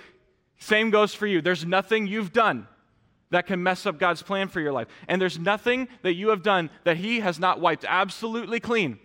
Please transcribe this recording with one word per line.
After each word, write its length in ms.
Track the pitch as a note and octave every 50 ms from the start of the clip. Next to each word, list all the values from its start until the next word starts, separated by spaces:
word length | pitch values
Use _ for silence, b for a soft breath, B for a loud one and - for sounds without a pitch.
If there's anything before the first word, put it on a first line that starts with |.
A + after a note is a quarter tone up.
| B B B B B B _ _ _ _ _ -
same 320 | - - G#3+ G#3+ A3 A3+
goes 220 | G3+ G#3 G#3 G3+ -
for 140 | - G#3 G#3
you. 140 | G3 E3
There's 240 | D3+ F3+ F#3 D#3 D#3+
nothing 420 | E3+ F#3 F#3+ F#3+ - A3 A3 G#3+ F#3+
you've 240 | G3+ A3 G#3 F3
done 360 | - A#3 A3+ G3+ D3 A#2 G#2 - _ _ _ _ _ _ _ _ _ _ _ _
that 160 | E3+ F3+ F3 -
can 160 | G3 F3+ F3+
mess 220 | F#3 F#3 F3+ -
up 120 | G3+ E3+ C#3+
God's 240 | F#3+ F3 F3 D#3+
plan 260 | - - G3 G3 G3 F#3+
for 140 | - F#3
your 100 | D3+ D3
life. 160 | C#3 B2 A2 - B B B B
And 120 | F3 F#3+
there's 180 | F#3 F3+ D#3 D#3+
nothing 500 | E3+ G3 G#3 G#3 - A#3+ B3 B3+ C4 - B B B
that 100 | F#3 F3
you 160 | F3 G3+ A3
have 140 | A3 F#3+ D#3+
done 260 | G#3 G3 F3+ E3 D3 B B B
that 120 | F3 E3 E3
he 220 | F#3 A3 A#3+ A#3
has 180 | G#3 F3+ E3 D3+
not 200 | F3+ F#3 E3+ -
wiped 260 | E3 F3 D#3 C#3 -
absolutely 720 | - D#3 F#3 G3 G3 - - A3+ A3+ A3+ A#3 A#3 F3+ A3+ A#3
clean. 380 | - A3 A#3+ A3+ F#3+ C#3 A2 G#2 _